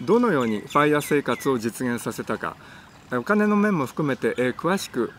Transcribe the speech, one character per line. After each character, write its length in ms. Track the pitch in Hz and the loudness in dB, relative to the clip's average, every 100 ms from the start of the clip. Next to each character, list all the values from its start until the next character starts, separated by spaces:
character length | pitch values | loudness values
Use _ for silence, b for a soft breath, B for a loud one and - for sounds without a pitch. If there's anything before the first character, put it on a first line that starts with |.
ど 180 | 120 226 | 0 2
の 120 | 240 | 4
よ 100 | 156 | 2
う 60 | 117 | 2
に 140 | 107 | -2
フ 40 | - | -2
ァ 180 | 147 147 | 2 4
イ 40 | |
ヤ 60 | 147 | 2
ー 40 | |
生 200 | 143 147 | 2 0
活 300 | 135 120 143 | 0 -2 0
を 80 | 127 | 0
実 260 | 113 - 127 | -2 -4 -4
現 160 | 120 | -4
さ 120 | - | -4
せ 100 | 110 | -6
た 160 | 117 107 | -6 -6
か、 180 | 85 - B B B B B | -6 -10 B B B B B
お 100 | 127 | -4
金 240 | 120 208 208 | 0 2 4
の 100 | 208 | 4
面 220 | 208 185 | 2 2
も 80 | 127 | -2
含 240 | - 151 | -2 -2
め 60 | 127 | 0
て、 180 | 117 104 | -2 0
え 100 | 127 | 0
ー、 60 | 117 | 0
詳 200 | 160 190 | -2 -2
し 100 | - | -4
く 220 | 127 110 | -4 -4